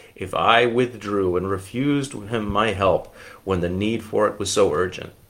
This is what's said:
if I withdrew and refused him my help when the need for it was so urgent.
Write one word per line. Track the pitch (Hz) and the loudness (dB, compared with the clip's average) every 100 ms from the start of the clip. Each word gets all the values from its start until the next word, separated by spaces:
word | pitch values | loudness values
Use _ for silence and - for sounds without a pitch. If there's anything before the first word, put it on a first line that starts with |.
| - - | -18 -12
if | 92 | -6
I | - 95 117 120 | 0 4 4 4
withdrew | 120 120 110 101 101 92 87 | 2 0 -2 -4 0 2 0
and | 95 | 0
refused | 95 95 120 143 143 135 | -4 -4 -4 0 0 -4
him | 113 101 117 104 | -8 -6 -4 -2
my | 101 110 | 0 0
help | 98 98 80 - - - - | 2 2 2 -2 -18 -20 -8
when | 92 92 | -2 0
the | 87 | 0
need | 92 107 113 | 0 -2 -2
for | - 104 104 | -2 0 2
it | - | 0
was | 98 | -2
so | - 95 | 2 4
urgent. | 76 92 - - - | 2 -2 -6 -14 -18